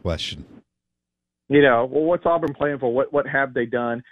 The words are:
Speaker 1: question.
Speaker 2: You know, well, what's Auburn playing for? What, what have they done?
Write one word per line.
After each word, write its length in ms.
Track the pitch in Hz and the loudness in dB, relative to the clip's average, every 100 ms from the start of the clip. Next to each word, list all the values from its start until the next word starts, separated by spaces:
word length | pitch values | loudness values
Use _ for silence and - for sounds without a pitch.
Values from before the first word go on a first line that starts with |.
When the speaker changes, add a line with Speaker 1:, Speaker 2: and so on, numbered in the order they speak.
Speaker 1:
question. 420 | 90 78 - - - - _ _ _ _ _ _ _ _ - | -6 -4 -6 -12 -16 -20 _ _ _ _ _ _ _ _ 0
Speaker 2:
You 140 | 143 | 4
know, 260 | 143 117 127 | 6 4 2
well, 140 | 135 | 0
what's 220 | 156 175 170 | 0 0 0
Auburn 260 | 170 160 | 0 -2
playing 260 | 143 147 139 | -4 -4 -2
for? 140 | 131 | -2
What, 180 | 120 - | -2 0
what 160 | 143 135 | -2 -2
have 280 | 135 139 | -2 -2
they 100 | 127 | -2
done? 380 | 117 123 120 117 - | -4 -2 -4 -6 -10